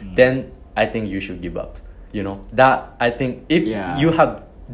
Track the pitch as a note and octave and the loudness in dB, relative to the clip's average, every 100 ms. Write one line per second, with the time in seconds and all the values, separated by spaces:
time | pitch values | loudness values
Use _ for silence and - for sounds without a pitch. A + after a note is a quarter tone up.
0 | G2 F#2 B2+ C3 - - - - A2 A2+ | -2 4 6 4 -6 -14 -8 -2 -2 -2
1 | G#2 F#2+ - F2+ F2 - - - - - | -4 -6 -8 -8 -8 -8 -10 -14 -20 -20
2 | - G#2+ G2 G2 - A2+ C3 - - - | -12 -8 -6 -8 -4 4 4 4 -4 -4
3 | A#2+ - C3 B2 - D#3 A2 G#2+ F#2 - | -2 -2 -4 -4 0 0 0 -4 -4 0
4 | D#3+ D#3+ C3+ - - - - | 2 4 4 0 -14 -18 -18